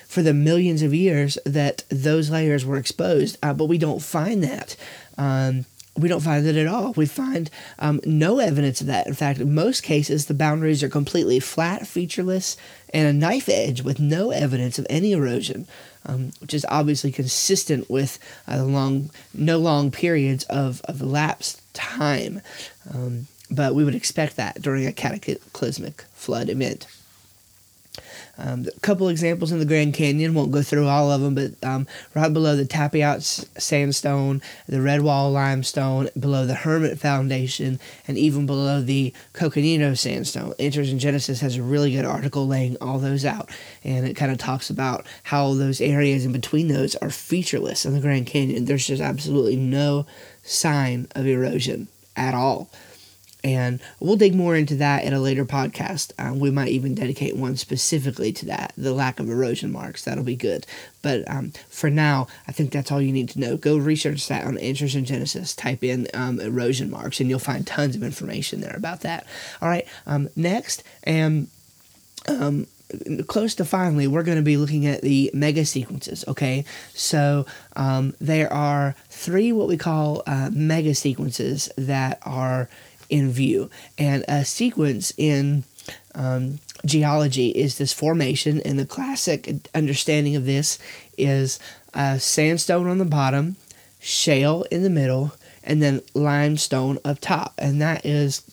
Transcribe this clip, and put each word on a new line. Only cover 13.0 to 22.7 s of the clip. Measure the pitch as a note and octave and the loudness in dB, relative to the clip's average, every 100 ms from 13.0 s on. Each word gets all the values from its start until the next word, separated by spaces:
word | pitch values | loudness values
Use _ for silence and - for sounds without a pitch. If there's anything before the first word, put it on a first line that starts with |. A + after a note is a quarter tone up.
| D3+ | 4
a | |
knife | C#3+ E3 C4 - | 4 4 2 2
edge | - A2+ B2 | 0 0 -2
with | C3 C3 | -2 0
no | D3 D#3+ A3 | 2 2 0
evidence | - C#3+ B2+ B2 B2+ | 2 0 0 -2 -4
of | - | -2
any | D#3 G#3 | 0 2
erosion, | F3+ C3 B2 - C3 - - - - - | 2 2 0 -4 -8 -12 -18 -20 -16 -6
um, | B2+ B2+ - | -4 -4 -8
which | D3 D3+ | -6 -4
is | - | -2
obviously | D3+ D3 C#3+ C#3+ | 0 2 0 -2
consistent | C3 B2+ - - G3 - C3 - | -2 -2 0 0 0 0 -2 0
with, | C3+ C#3 - - - - | 0 -2 -4 -18 -18 -6
uh, | C3 | -2
the | |
long, | C3 C#3 C3+ C#3 D3 - - | 2 2 2 0 -4 -12 -12
no | C#3+ D3+ E3 | -2 2 2
long | E3 D3 C#3+ | 4 4 2
periods | - E3+ D#3+ C3+ C3 - | 0 0 2 2 0 -2
of, | C3+ C3+ B2 - | -2 -2 -4 -8
of | C#3 | -6
elapsed | C3+ D3 D3+ - - - _ - | -2 0 0 -2 -6 -10 _ -10
time. | - D3 D3+ C#3+ A2 G3 - - - | -8 -2 0 0 -4 -8 -14 -16 -16